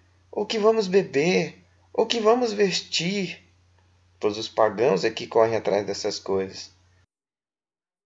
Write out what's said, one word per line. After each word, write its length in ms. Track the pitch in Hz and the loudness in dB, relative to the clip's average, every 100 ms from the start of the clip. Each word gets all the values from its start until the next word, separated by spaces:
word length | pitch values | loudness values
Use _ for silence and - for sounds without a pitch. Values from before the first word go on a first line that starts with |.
| _ _ _ | _ _ _
Ou 140 | - 208 | -8 -4
que 140 | 226 | 2
vamos 280 | 208 226 190 | 2 4 2
beber? 720 | 190 151 135 160 185 156 - _ _ _ | 2 2 0 2 2 0 -8 _ _ _
Ou 140 | - 226 | -2 -2
que 140 | 233 | 2
vamos 340 | 214 247 240 | 2 2 0
vestir?" 880 | 202 196 170 - - 170 202 180 - _ _ _ _ _ _ _ - | 0 -2 -2 -6 -6 -4 -4 -6 -10 _ _ _ _ _ _ _ -4
Pois 180 | 107 107 | -4 -4
os 100 | 110 | -6
pagãos 560 | - 110 101 135 - | 0 2 2 2 2
é 60 | 113 | 0
que 160 | - 123 | -4 -2
correm 300 | 113 113 110 | 2 2 2
atrás 280 | 107 101 | 0 0
dessas 360 | 98 98 104 - | -2 -4 -6 -6
coisas. 500 | - 98 95 - - _ _ _ _ _ _ _ _ _ _ _ _ _ | -4 -4 -4 -10 -18 _ _ _ _ _ _ _ _ _ _ _ _ _